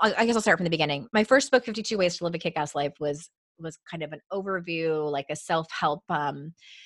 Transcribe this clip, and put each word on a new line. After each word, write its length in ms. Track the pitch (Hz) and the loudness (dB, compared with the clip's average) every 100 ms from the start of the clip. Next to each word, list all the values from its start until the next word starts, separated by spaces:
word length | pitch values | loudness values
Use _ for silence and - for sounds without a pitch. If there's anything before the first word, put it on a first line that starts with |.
I, 100 | 214 190 | 2 4
I 80 | 233 | 2
guess 100 | 226 | 2
I'll 60 | |
start 160 | 214 165 | 2 2
from 60 | |
the 60 | 175 | 2
beginning. 380 | 165 151 143 - | 2 0 -2 0
My 140 | 214 | 0
first 260 | 220 269 - | 4 4 6
book, 140 | 247 | 2
Fifty-two 320 | 240 220 208 214 | 2 -6 -4 0
Ways 220 | 180 - | 2 0
to 60 | |
Live 100 | 175 | -2
a 40 | 170 | -2
Kick-Ass 360 | 165 160 147 | -2 -2 -2
Life, 180 | 147 143 143 | -2 -4 -2
was, 300 | 151 147 - _ _ _ | -4 -4 -8 _ _ _
was 200 | 165 - - | -14 -12 -14
kind 120 | 170 | -10
of 100 | 151 | -10
an 80 | 151 - | -10 -8
overview, 800 | 196 196 190 175 165 165 156 151 | -6 -2 -4 -2 -2 0 0 0
like 140 | 143 139 | -2 -4
a 60 | 151 | -8
self-help, 680 | - 165 160 - 165 160 - | 0 0 0 -2 0 0 -2
um, 420 | 160 147 143 151 - - - | -2 -2 -4 -10 -16 -20 -20